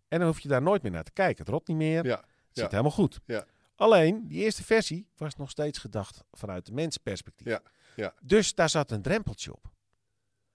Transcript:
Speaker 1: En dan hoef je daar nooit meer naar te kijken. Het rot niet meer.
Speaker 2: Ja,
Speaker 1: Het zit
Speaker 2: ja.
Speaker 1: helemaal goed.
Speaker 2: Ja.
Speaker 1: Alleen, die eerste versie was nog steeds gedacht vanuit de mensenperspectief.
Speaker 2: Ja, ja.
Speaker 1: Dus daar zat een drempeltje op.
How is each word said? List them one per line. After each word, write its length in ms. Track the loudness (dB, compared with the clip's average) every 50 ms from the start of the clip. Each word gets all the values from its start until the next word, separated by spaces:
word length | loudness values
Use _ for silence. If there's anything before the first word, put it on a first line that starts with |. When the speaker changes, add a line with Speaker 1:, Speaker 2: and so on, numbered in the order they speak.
| _ -4
Speaker 1:
En 100 | -2 0
dan 100 | 2 2
hoef 120 | 0 -2
je 80 | -2 0
daar 140 | 0 2 4
nooit 200 | 4 2 2 0
meer 100 | -2 -4
naar 120 | -4 -8
te 80 | -8 -2
kijken. 320 | 0 0 0 0 -2 -4
Het 40 | -4 -4
rot 140 | -4 -2 -2
niet 80 | -2
meer. 280 | 0 0 0 0 0 0
Speaker 2:
Ja, 100 | 0 -2
Speaker 1:
Het 80 | -4 -6 _ _ _ _ _ -6
zit 120 | -4 -4
Speaker 2:
ja. 60 | -2
Speaker 1:
helemaal 200 | 0 2 2 2
goed. 300 | 2 2 2 0 0 -4 -10
Speaker 2:
Ja. 180 | -6 -6 -6 -6 _ _ _ _ _ _
Speaker 1:
Alleen, 520 | 2 6 8 8 8 8 6 2 0 -6 -8
die 140 | -6 -2 -2
eerste 220 | -2 -2 -4 0
versie 440 | 2 2 2 2 0 -6 -8 -10 _ _
was 200 | -10 -10 -10 -10
nog 140 | -10 -14 -12
steeds 280 | -6 -4 -4 -4 -4 -8
gedacht 460 | -12 -8 -6 -6 -6 -8 -12 -20 -20 _ -18
vanuit 340 | -14 -12 -10 -10 -10 -10
de 60 | -8 -6
mensenperspectief. 720 | -4 -4 -4 -4 -6 -8 -8 -8 -8 -10 -16 -20 _ -6
Speaker 2:
Ja, 140 | -4 -4 -4 _ _ _ _ _ _ -10
ja. 180 | -8 -8 -8 -8 _ -2
Speaker 1:
Dus 320 | 2 4 4 4 2 0
daar 140 | 0 0 2
zat 220 | 2 0 0 -2
een 120 | -4 -4 -2
drempeltje 500 | 0 -2 -2 -2 -4 -8 -10 -12 -14 -14
op. 160 | -16 -18 -20 _ _ _ _ _ _ _ _ _ _ _ _ _ _ _ _ _